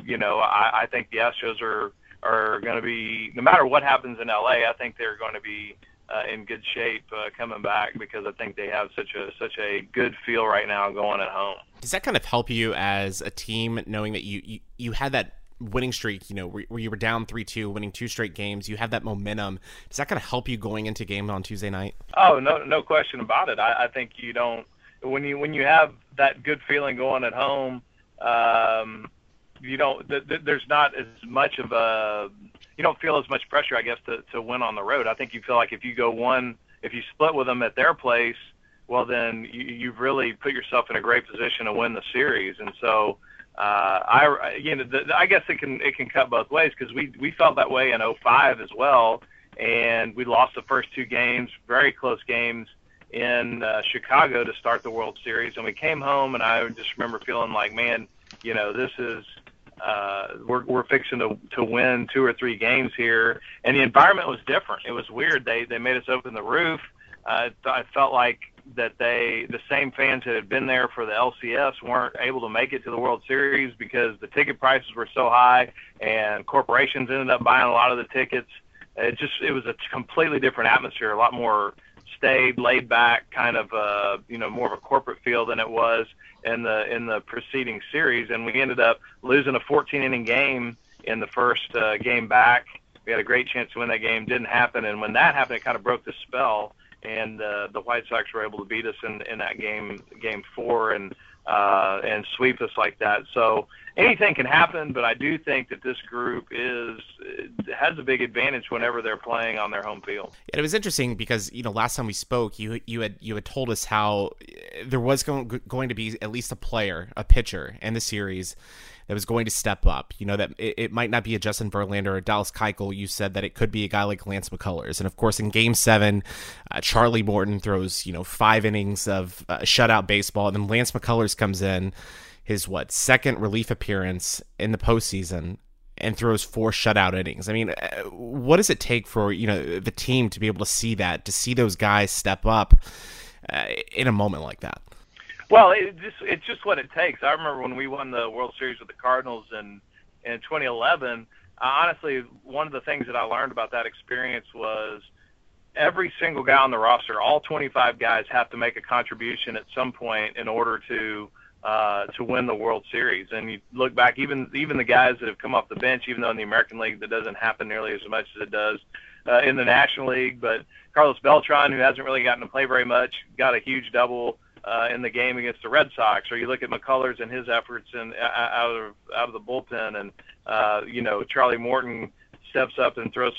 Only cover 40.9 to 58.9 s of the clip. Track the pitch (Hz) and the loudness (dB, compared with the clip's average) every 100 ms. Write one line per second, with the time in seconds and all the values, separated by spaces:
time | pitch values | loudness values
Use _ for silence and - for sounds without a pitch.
40.9 | 107 110 120 - 104 117 - 113 107 117 | -2 2 0 0 -4 -4 -2 -2 -2 -2
41.9 | 113 - 123 143 - 95 92 104 - 113 | -4 -4 0 0 0 -2 -8 -12 -4 0
42.9 | 110 104 101 - - - - 104 104 98 | 2 2 -2 -10 -20 -16 -4 0 2 2
43.9 | 95 - 139 147 139 127 135 147 139 123 | 2 4 6 6 4 -2 -6 -4 -4 -4
44.9 | 135 - 160 180 190 - 165 139 131 143 | -4 0 2 4 4 2 -4 -6 -2 -2
45.9 | 135 127 131 123 117 110 151 160 - 113 | -2 -2 0 2 2 0 2 2 0 -8
46.9 | 123 143 - 139 - - 131 - 127 131 | -8 -8 -6 -6 4 4 4 2 2 2
47.9 | 117 113 113 123 127 143 120 - - 139 | 2 0 0 6 6 6 4 -4 0 4
48.9 | 127 113 - - - _ - 113 117 117 | 6 6 2 -6 -20 _ -6 0 2 2
49.9 | 113 113 110 120 117 131 123 - 135 117 | 0 -2 -4 2 4 4 2 -2 -2 -2
50.9 | - 127 123 123 123 123 - - 127 139 | -6 -4 0 0 0 -4 -10 0 2 4
51.9 | - 131 113 - 117 117 117 113 _ _ | 2 -2 -2 -2 -2 -2 -4 -10 _ _
52.9 | _ - 117 123 120 120 117 110 110 101 | _ -12 -4 0 0 0 -4 -2 -2 -2
53.9 | 123 - 135 156 120 117 - 120 117 120 | -4 2 4 4 2 -2 -2 0 0 -2
54.9 | 113 110 104 120 113 117 110 113 - 156 | -6 -6 -8 -6 -4 -4 -6 -8 -4 -4
55.9 | 151 139 143 135 127 113 117 117 113 113 | -2 0 0 0 0 0 0 -2 -6 -10
56.9 | - 120 110 - 117 117 107 104 110 120 | -6 -6 -6 -4 -4 -2 -2 -2 -2 -2
57.9 | 113 107 _ - - 113 113 104 110 127 | -2 -6 _ -20 -12 -6 -2 -2 -2 -6